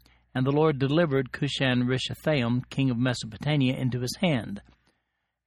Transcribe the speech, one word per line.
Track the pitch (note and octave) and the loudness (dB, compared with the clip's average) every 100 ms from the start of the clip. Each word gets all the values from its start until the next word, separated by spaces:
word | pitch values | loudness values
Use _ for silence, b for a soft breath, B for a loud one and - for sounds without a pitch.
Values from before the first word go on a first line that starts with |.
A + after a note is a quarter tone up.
| b b b | b b b
And | B2+ C3 | -2 0
the | |
Lord | C#3+ D#3 C#3 | 2 2 2
delivered | C3+ D3+ E3+ C3+ C3 | 0 2 2 0 -2
Cushan-Rishathaim, | - C#3+ - C3+ B2 B2 B2+ - B2 - D3+ A#2 B2 - | -4 -4 0 2 2 2 0 -4 -4 0 0 2 0 -2
king | - C3+ | -2 0
of | A#2 | 2
Mesopotamia, | B2+ A#2+ A2+ G#2+ C#3+ D3+ B2+ C3+ | 0 -2 -6 -6 0 2 2 0
into | B2+ B2 | -2 -2
his | B2 - | -4 -2
hand. | F#3 C3+ G2+ - - _ _ _ _ _ _ _ | 0 0 -2 -10 -14 _ _ _ _ _ _ _